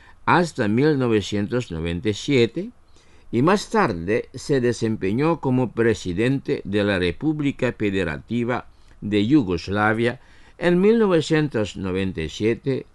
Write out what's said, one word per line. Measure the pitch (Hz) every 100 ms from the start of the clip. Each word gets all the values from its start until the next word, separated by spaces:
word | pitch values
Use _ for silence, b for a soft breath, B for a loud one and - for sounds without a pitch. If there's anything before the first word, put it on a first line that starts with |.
| b b -
hasta | 151 170 - 104
mil | 113 151 139
novecientos | 123 107 95 101 101 123 113
noventa | 80 85 87 107
y | 101
siete | - 135 117 165 226 - - b b b -
y | 113
más | 160 202 -
tarde | 220 156 85 87 117 -
se | 127 - 139
desempeñó | 120 113 110 110 95 113 156 160
como | 131 127 123
presidente | 113 113 107 92 87 123 135 151 143
de | - 104
la | 104 92
República | 90 - 151 151 139 - 123 -
Federativa | 104 95 82 73 - 120 117 117 - b b -
de | 107 101 107
Yugoslavia | 151 90 85 - 101 107 110 117 127 b b b -
en | 175 175
mil | 202 233
novecientos | 202 165 - 156 147 113 101 -
noventa | 95 92 95 85
y | 78
siete | - 107 110 139 131 -